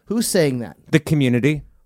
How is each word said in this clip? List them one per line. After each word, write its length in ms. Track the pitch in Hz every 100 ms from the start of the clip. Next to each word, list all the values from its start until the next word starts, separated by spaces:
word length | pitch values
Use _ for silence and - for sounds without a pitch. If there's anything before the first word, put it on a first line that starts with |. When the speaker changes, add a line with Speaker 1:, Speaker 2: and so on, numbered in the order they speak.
| -
Speaker 1:
who's 220 | 214 -
saying 320 | 196 151 127
that? 180 | 104 - -
Speaker 2:
The 100 | 156
community. 640 | - 156 131 120 135 151 - _